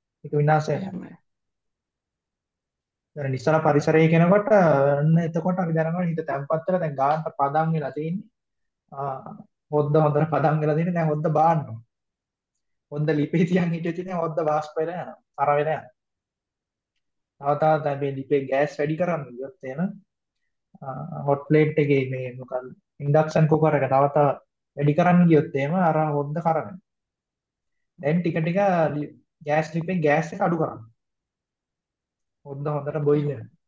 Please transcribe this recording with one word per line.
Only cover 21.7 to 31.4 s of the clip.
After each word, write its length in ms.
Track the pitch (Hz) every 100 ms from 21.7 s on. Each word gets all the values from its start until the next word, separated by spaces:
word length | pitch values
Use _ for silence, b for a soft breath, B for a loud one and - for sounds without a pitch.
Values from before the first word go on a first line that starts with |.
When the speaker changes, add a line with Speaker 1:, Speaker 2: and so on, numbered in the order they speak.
| 156
Speaker 1:
එකේ 240 | 143 139 127
මේ 200 | 131 127
මොකක්ද 340 | 127 127 127 127 - _ -
ඉන්ඩක්ෂන් 480 | 143 156 156 - 156
කුකර් 260 | 156 156
එක 120 | 147 131
තව 180 | 135 139
තව 200 | 151 143 127 _ _ _ -
වැඩි 180 | 147
කරන්න 320 | 147 170 180 175
ගියොත් 280 | 156 -
එහෙම 200 | 135 139 185
අර 220 | 175 156 156
හොද්ද 280 | 147 143 156
කර 200 | 165 156
වෙනවා. 220 | 104 135 _ _ _ _ _ _ _ _ _ _ _ -
දැන් 200 | 139 170
ටික 180 | 175 165
ටික 240 | 160 175 202 180 156
ලි-, 240 | 143 147 - _ _
ගෑස් 260 | 147 151 160
ලිපේ 260 | 170 165 185
ගෑස් 340 | 147 151 160
එක 100 | 185
අඩු 160 | 190 170
කරන්න. 240 | 147 110 - _ _ _ _ _